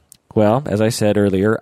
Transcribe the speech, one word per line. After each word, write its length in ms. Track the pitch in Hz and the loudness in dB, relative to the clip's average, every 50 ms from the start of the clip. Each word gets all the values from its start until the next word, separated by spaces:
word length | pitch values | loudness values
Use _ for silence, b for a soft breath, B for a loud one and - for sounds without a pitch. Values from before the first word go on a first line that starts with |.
| _ _ - _ _ _ - | _ _ -20 _ _ _ -2
Well, 300 | 110 107 104 110 131 147 | 0 2 2 2 0 -2
as 140 | - 95 104 | -4 -4 -2
I 80 | 110 110 | -2 -2
said 300 | 117 - 113 104 101 104 | -2 -2 -2 0 0 2
earlier, 420 | 101 101 92 95 98 107 113 - | 0 0 0 0 0 0 -2 -2